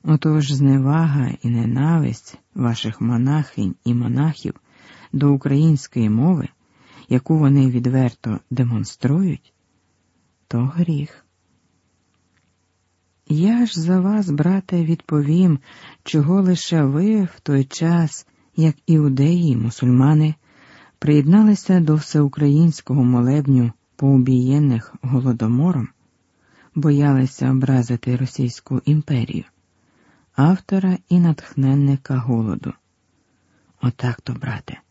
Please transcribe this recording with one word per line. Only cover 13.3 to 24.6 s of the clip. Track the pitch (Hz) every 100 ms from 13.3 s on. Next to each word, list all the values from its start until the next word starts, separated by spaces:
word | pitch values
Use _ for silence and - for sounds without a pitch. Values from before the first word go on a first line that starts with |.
| 151 190 240 233
ж | 170
за | 165 185
вас, | 185 214 185
брате, | 147 160 196 - 175
відповім, | 160 165 - 151 143 170 185 147 - - - -
чого | - 156 143 196
лише | 185 175 - 165
ви | 139 143 202 214
в | 185 -
той | - 139
час | 135 - 165 170 160 - _ _ _ -
як | 160 147 -
іудеї | 156 147 135 143 175 165
й | 120
мусульмани, | 117 - 123 123 135 156 156 156 _ _ _ - _ _
приєдналися | 151 147 139 202 214 202 - 185
до | 156
всеукраїнського | 151 - 151 143 139 143 143 165 - - 135
молебню | 123 123 120 147 135 127 120 - _ -
по | 139
убієнних | 135 127 127 123 143